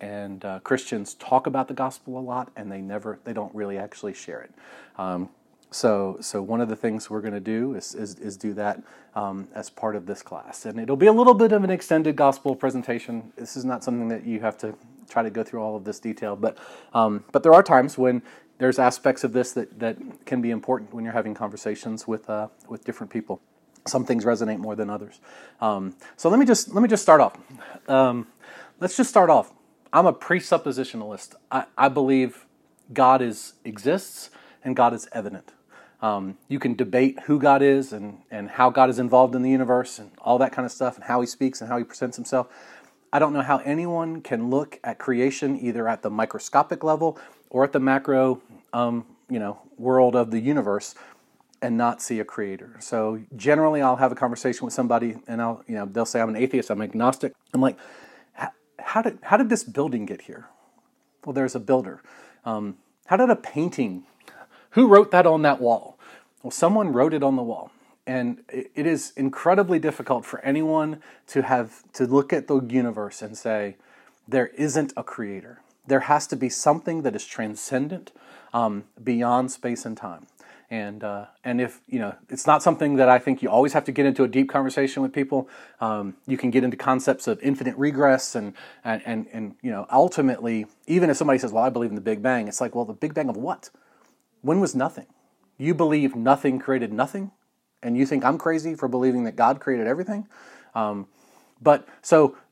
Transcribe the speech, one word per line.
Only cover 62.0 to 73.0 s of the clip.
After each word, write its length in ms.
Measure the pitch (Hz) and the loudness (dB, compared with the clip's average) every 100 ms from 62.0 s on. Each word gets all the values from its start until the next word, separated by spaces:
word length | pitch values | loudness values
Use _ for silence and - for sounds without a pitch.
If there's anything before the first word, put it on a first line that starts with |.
| _ - - _ | _ -20 -20 _
Um, 320 | 117 107 104 95 _ _ - | -8 -6 -6 -12 _ _ -2
how 100 | 190 | 2
did 140 | 254 | 4
a 60 | 208 | 2
painting, 680 | - 147 170 - 110 90 - _ - - - _ _ | -2 -6 -4 -4 -6 -6 -16 _ -20 -20 -20 _ _
who 180 | 226 247 | 4 10
wrote 220 | 202 208 | 10 10
that 140 | 180 170 | 6 6
on 140 | 156 | 6
that 180 | 147 135 | 4 2
wall? 380 | 120 113 - - - - _ _ | 2 0 -2 -20 -20 -20 _ _
Well, 80 | - | -14
someone 420 | - 170 214 185 | 0 2 2 2
wrote 220 | 123 156 | 2 2
it 80 | 156 | 2
on 140 | 139 131 | 0 0
the 60 | |
wall. 280 | 117 104 - _ _ _ - | -2 -8 -12 _ _ _ -6
And 360 | 127 120 123 - | -4 -4 -6 -10
it, 200 | 127 127 | -10 -8
it 120 | - 156 | -4 -2
is 280 | 147 - - | -2 -4 -4
incredibly 640 | 135 - 170 190 185 165 | -4 0 2 4 4 0
difficult 480 | 151 - 127 123 - | 0 -4 -4 -4 -4
for 140 | - | -8
anyone 600 | 135 147 156 156 151 151 - - _ | -2 -2 0 0 -2 -6 -16 -20 _
to 140 | 135 | -4
have, 480 | 127 127 113 - _ | 0 0 -2 -10 _
to 100 | - | -4
look 300 | 123 139 143 | 2 2 2
at 140 | 160 - | -2 0
the 120 | 135 | -2
universe 640 | 120 127 120 107 | 0 0 -2 -4